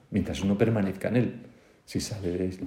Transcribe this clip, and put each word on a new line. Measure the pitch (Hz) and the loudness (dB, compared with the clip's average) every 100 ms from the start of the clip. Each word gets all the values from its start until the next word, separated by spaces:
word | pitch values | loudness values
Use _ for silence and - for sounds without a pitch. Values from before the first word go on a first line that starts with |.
| - | -4
mientras | 107 - - | -2 0 0
uno | 98 98 | 2 4
permanezca | 110 113 98 92 101 | 4 4 0 0 0
en | 117 | 2
él. | 107 - - - _ _ - | 2 -2 -14 -20 _ _ -8
Si | - | -6
sale | - 104 90 | -4 -4 -4
de | 87 92 | -2 -2
él, | 92 | -4